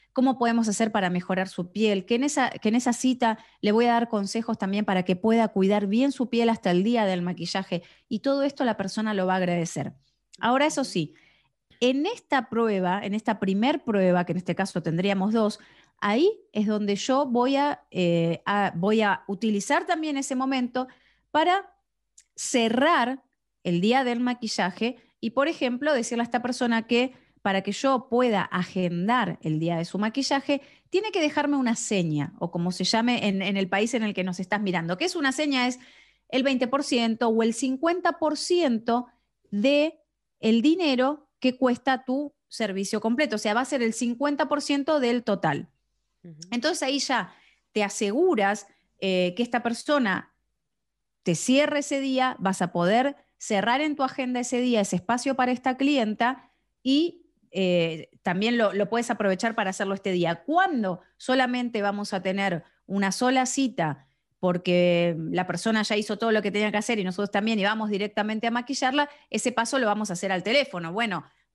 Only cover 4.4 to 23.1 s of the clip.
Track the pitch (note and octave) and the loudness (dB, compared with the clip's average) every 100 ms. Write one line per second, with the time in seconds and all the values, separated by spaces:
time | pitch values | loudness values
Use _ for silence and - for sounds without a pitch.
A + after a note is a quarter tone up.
4.4 | A3+ A3 G3 G3 G#3 F#3 F3+ F3+ A3+ A3+ | -4 -4 -2 -2 0 0 0 0 2 4
5.4 | A3 F#3+ F#3+ G#3 G3+ A3 C#4 - A#3+ A#3 | 2 2 2 2 2 2 2 0 -2 2
6.4 | A#3 A3+ F#3+ F3 G3+ A#3+ G3+ F3+ F3 F3+ | 2 2 2 2 2 2 2 0 -4 -6
7.4 | E3+ F#3+ F#3 F3 - _ _ G#3+ C#4 C#4 | -6 -6 -4 -8 -8 _ _ -4 -2 0
8.4 | C#4 C#4 B3+ G#3+ F#3+ - G#3+ G3+ F#3 F#3 | -2 0 -2 -2 -4 -4 -2 0 0 0
9.4 | F3+ F3 E3 D#3 - - _ _ _ - | 0 -2 -2 -6 -8 -12 _ _ _ -4
10.4 | A3 B3+ D4+ D#4 C4 F3+ D3 - _ _ | 0 2 2 0 -2 -2 -4 -8 _ _
11.4 | _ _ _ _ B3 C4+ E4 A#4+ _ - | _ _ _ _ 0 2 -2 -6 _ -2
12.4 | A#3 A3+ A3+ G3 F3+ F#3+ G3+ G#3+ - G#3+ | 0 0 0 2 0 -2 -2 -4 -2 -2
13.4 | F#3+ G3 B3 D#4+ - G3+ F#3 F3+ F3 E3+ | 0 2 2 0 0 2 4 2 0 -4
14.4 | - F3 F#3+ F3+ D#3+ D#3+ G3 G3 F#3+ A3+ | -4 -2 -2 -2 -2 0 0 0 0 2
15.4 | G#3 - - - _ _ G#3 A3 F#4 A4 | 0 -2 -18 -20 _ _ 0 2 2 0
16.4 | _ G#3+ G#3+ G#3+ G#3 G3+ - C4 C#4+ A#3+ | _ -4 -2 0 0 -2 0 0 2 2
17.4 | B3 C#4 C#4+ - _ - F3 E3+ E3 E3 | 2 2 0 -2 _ 0 2 2 0 -2
18.4 | - G3+ G3 E3+ F#3+ A3 G#3 F#3 - G3 | -2 0 0 0 0 2 2 0 -4 -4
19.4 | A3 G3+ - D4+ F4+ E4+ D#4 C#4 C4+ B3+ | -2 -2 0 0 2 -2 -2 -4 -4 -4
20.4 | C4 C4+ B3 B3+ B3+ _ _ _ _ D4 | -2 -2 -2 -4 -6 _ _ _ _ 2
21.4 | E4 F#4+ F#4+ _ _ _ _ - _ - | 4 2 -2 _ _ _ _ -20 _ -12
22.4 | - B3 A3+ A#3 D4 E4 A#3+ | -2 2 2 4 4 4 2